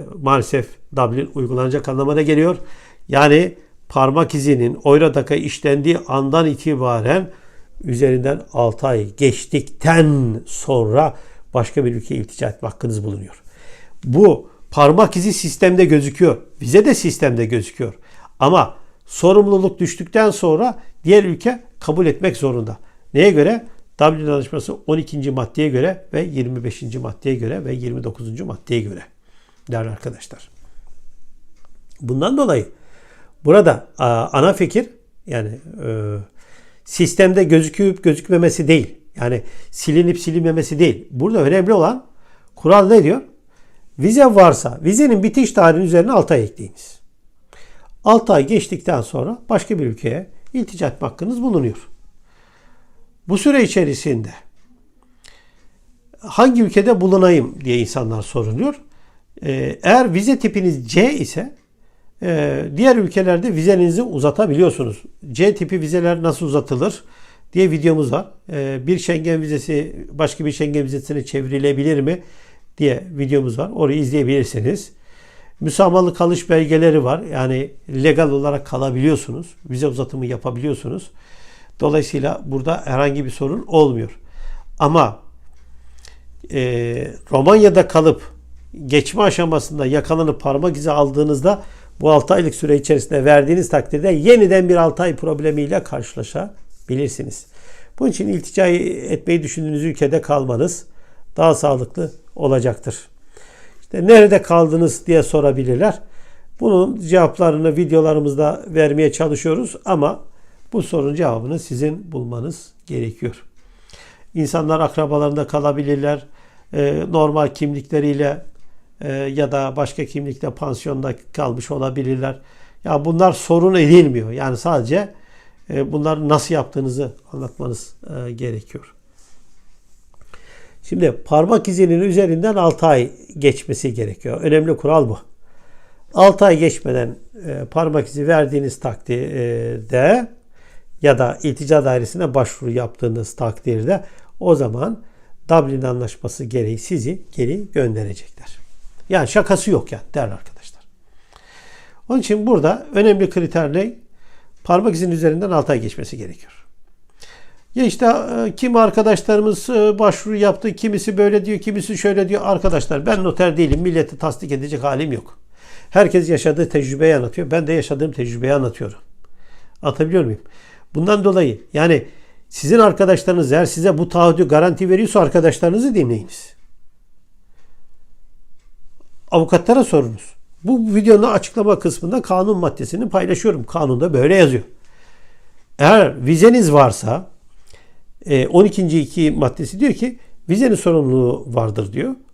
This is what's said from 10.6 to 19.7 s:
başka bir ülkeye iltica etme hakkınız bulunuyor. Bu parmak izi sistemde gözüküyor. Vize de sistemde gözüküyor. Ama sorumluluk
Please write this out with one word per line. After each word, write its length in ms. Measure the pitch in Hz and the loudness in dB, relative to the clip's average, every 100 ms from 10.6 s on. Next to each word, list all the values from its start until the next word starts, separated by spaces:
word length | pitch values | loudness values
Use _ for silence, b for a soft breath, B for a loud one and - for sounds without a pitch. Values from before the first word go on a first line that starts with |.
| - 131 110 123 156 b b b b | -2 0 2 2 0 b b b b
başka 320 | 127 117 - 123 | -4 -2 -2 -2
bir 100 | 117 | -4
ülkeye 200 | - 131 | -6 -8
iltica 340 | 104 - 117 | -8 -8 -8
etme 200 | 104 113 | -6 -12
hakkınız 340 | - 117 110 | -8 -6 -6
bulunuyor. 400 | 104 98 98 - - b b b b b | -6 -10 -12 -20 -20 b b b b b
Bu 460 | - 139 202 143 B B B | -2 6 6 6 B B B
parmak 440 | - 143 165 214 185 | 4 6 6 4 2
izi 180 | 196 | -2
sistemde 520 | - 165 - 185 180 175 | -2 -6 0 2 4 4
gözüküyor. 520 | 151 139 139 175 - - - | 4 0 2 2 2 -8 -12
Vize 240 | 117 165 247 | 2 4 6
de 100 | 233 | 4
sistemde 500 | - - 143 120 113 | 0 0 0 0 -2
gözüküyor. 480 | 117 95 - 117 - b b b - | -2 -6 -8 -10 -10 b b b 0
Ama 360 | 139 175 - b b b - | 2 4 2 b b b -18
sorumluluk 720 | - 175 202 202 196 190 | 0 4 4 4 2 0